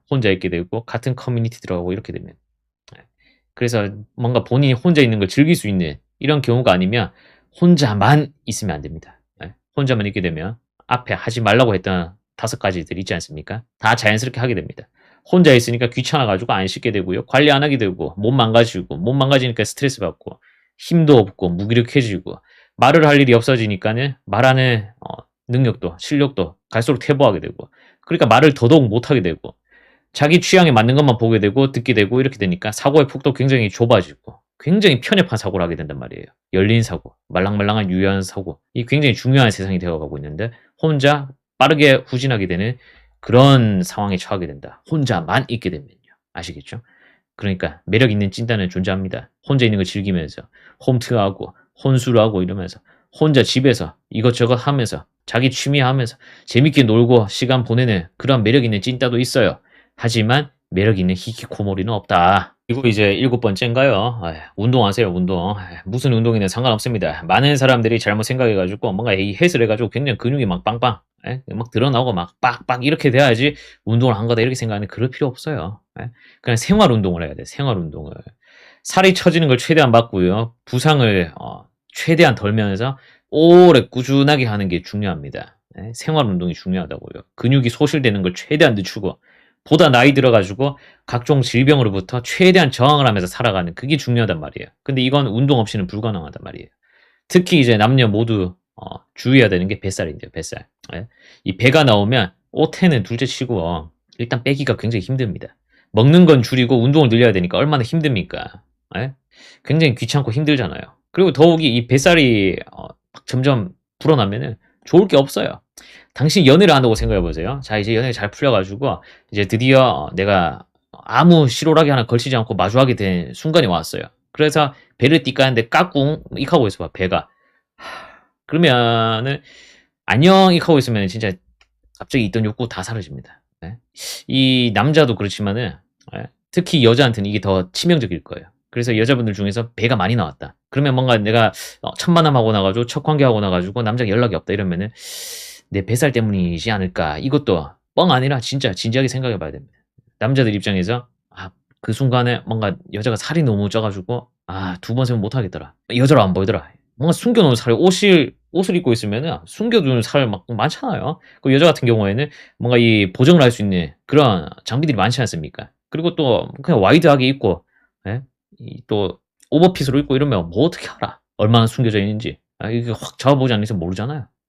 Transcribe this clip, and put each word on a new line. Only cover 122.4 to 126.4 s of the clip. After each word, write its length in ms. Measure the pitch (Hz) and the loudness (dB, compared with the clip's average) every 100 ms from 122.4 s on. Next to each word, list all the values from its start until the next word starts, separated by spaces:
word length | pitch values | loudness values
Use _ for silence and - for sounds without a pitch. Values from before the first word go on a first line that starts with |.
| 110 95 | -2 -2
마주하게 400 | 92 120 131 110 | 0 2 2 0
된 380 | 98 90 71 | -2 -4 -6
순간이 340 | 62 156 165 120 | -8 0 0 2
왔어요. 340 | 82 78 - - _ _ | -2 -4 -10 -12 _ _
그래서 420 | - 151 156 143 - _ _ | -2 0 2 0 -4 _ _
배를 260 | 120 156 | 2 2
띠까는데 460 | 135 135 131 117 113 | 2 0 2 2 0
까꿍 540 | 156 180 147 139 151 - | 0 0 0 -2 -2 -8
익하고 300 | - | -10